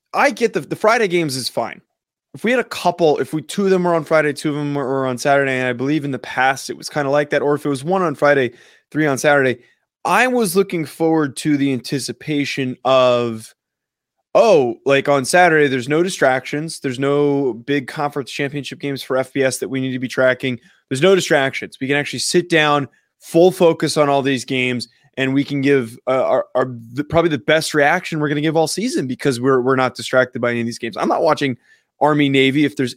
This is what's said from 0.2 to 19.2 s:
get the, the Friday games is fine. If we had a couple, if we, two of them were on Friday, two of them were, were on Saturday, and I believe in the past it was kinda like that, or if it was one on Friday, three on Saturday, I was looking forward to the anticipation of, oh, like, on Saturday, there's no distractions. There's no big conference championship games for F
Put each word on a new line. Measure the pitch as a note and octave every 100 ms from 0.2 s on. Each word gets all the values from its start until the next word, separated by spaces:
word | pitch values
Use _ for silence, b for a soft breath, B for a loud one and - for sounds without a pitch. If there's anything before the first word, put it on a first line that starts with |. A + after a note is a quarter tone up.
| C#4
get | G#3+ A#3
the, | F3
the | C#3+ D#3+
Friday | G#3+ A#3+ G#3
games | F3 D#3 C3
is | A#2
fine. | - A2 - _ _ _ _ _ -
If |
we | G#3
had | B3+
a | -
couple, | - F3+ F3 D#3+ C#3
if | C3
we, | D#3
two | - -
of | G3
them | F#3
were | F3 E3
on |
Friday, | - D#3+ D3
two | C3 D#3
of | D3
them | D3 C#3+
were, | B2+
were | C3+ C3
on | B2
Saturday, | D3 C#3 C#3 C3
and | B2+
I |
believe | A#2+ C3+ D#3 C#3+
in |
the | B2+
past | - - C3 C3 -
it | -
was | -
kinda | D3+ C#3
like | D3 D3+
that, | D3
or | C#3+ D3
if | D3
it |
was | C3+
one | D3 F#3+
on | F3
Friday, | C3 C#3+ C#3+ A#2+ b b b b
three | D3 D3+
on | B2+
Saturday, | D3+ C#3+ C3 A#2+ b b b _ -
I | F#3+ B3+
was | B3 G#3 F3+
looking | F#3+ F3 D3
forward | - D#3+ D#3+ C#3+ -
to | D#3 C#3+
the | C#3
anticipation | B2+ - C#3+ A#2 B2 - D3 C#3 - B2+ B2 B2+
of, | C3 B2+ A#2+ A#2+ A2 - _ _ _ _ _ _ _ _ -
oh, | A3+ E3+ B2 A2+ C#3
like, | C#3 C#3+
on | C#3+ B2
Saturday, | F3+ F3+ D#3 C#3+
there's | B2+ A#2+
no | D#3
distractions. | F#3 - C#3 C3 - D3 D#3+ -
There's | C#3 B2
no | C#3 C#3+ D3 C#3 C3+
big | A2+ A#2+ C#3+ B2
conference | - D3 C#3+ B2
championship | - C#3 D3 B2+ B2+
games | C#3+ C3+
for | -
F | C3